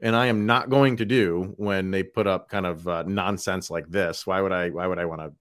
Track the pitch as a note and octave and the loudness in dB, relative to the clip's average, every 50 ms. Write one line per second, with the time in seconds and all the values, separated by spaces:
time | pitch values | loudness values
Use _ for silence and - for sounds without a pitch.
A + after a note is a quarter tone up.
0 | - A2+ A2+ A#2 B2 B2 A#2 G#2+ G#2 A2 A#2 B2 - B2+ C3 C#3 C#3 C3+ B2 A2 | -2 0 2 2 4 2 2 2 2 2 2 2 2 4 4 6 6 4 4 0
1 | A2+ G2+ B2+ B2+ G#2+ F2 E2+ F2 F#2 G2 G2+ - G#2 G2+ G2 F#2+ F#2+ F#2+ F#2+ F#2+ | 0 2 2 4 4 4 2 0 -2 -4 -6 -4 -2 0 0 0 0 0 0 -2
2 | F#2 F#2+ - A#2 G#2+ G2 F#2+ F#2 - - - G2+ F#2 F2+ E2+ D#2+ E2+ F2+ F2 E2 | -2 -2 -2 0 2 2 0 0 -2 -4 -4 -4 -2 -2 -4 -4 -4 -4 -4 -2
3 | E2 F2 G2 G2+ F#2 F#2+ G#2 F2+ - - F#2 F#2 F2+ - E2 E2+ D#2 D#2+ E2 G2+ | -2 -2 -2 0 0 0 -2 -2 -2 -4 -4 -4 -6 -6 -6 -8 -6 -4 -2 0
4 | F#2 E2+ D#2+ - - - F#2 F#2+ G2 F#2+ F#2+ F2+ F2+ F2 D2+ E2+ F2+ F#2 F2+ E2+ | 0 0 -2 -4 -4 -2 0 0 0 0 0 0 -2 -2 -4 -4 -2 -2 -2 -2
5 | F2 E2+ D#2+ D#2+ D#2 D2+ D2 _ | -4 -4 -6 -8 -10 -12 -14 _